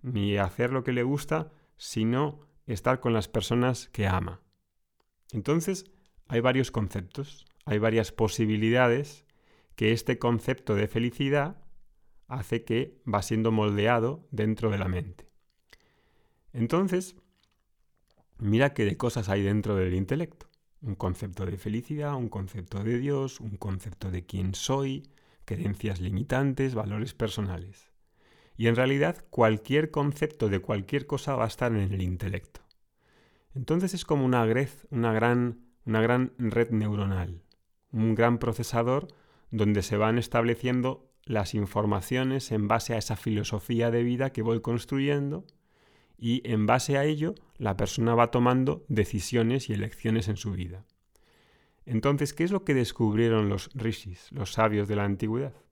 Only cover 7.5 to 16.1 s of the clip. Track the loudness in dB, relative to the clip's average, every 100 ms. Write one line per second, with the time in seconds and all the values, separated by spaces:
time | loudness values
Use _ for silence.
7.5 | _ -2 2 4 2 0 0 0 2 2
8.5 | 2 4 6 6 4 -2 -12 _ _ _
9.5 | _ _ 0 2 2 0 0 2 0 0
10.5 | -4 0 0 2 0 -2 0 0 2 0
11.5 | -6 -18 -20 -20 _ _ -20 _ -10 -2
12.5 | -4 0 -2 -2 -8 -2 -2 0 2 2
13.5 | 4 2 4 4 4 2 -4 -10 -2 0
14.5 | 0 0 0 -2 -4 -6 -12 -20 _ _
15.5 | _ _ -20 _ _ _